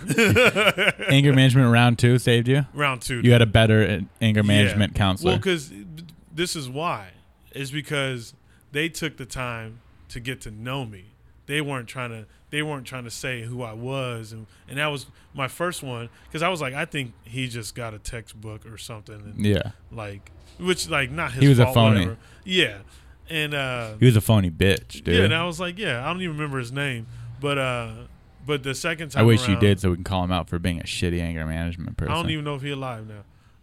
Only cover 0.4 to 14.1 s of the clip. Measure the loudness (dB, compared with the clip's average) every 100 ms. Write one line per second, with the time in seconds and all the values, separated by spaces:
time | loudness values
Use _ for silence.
0.4 | 6 4 2 2 -2 -2 2 6 6 6
1.4 | 6 6 6 6 6 4 4 4 4 2
2.4 | 4 0 0 -2 -4 -2 -6 2 6 8
3.4 | 8 6 6 6 4 0 -6 0 2 2
4.4 | 4 4 4 2 0 2 0 2 0 0
5.4 | 0 -2 -4 -16 -18 -18 -20 -20 _ -6
6.4 | -6 -6 -8 -6 -6 -6 -10 -20 _ _
7.4 | _ -12 -8 -8 -6 -4 -4 -6 -12 -20
8.4 | _ _ _ -4 -4 -4 -8 -8 -14 -8
9.4 | -8 -8 -12 -18 _ _ -16 -12 -10 -10
10.4 | -12 -12 -10 -8 -10 -14 -20 _ _ _
11.4 | -8 -6 -4 -8 -10 -10 -10 -12 -16 _
12.4 | -10 -6 -6 -8 -10 -12 -12 -10 -8 -8
13.4 | -8 -10 -10 -10 -8 -6 -6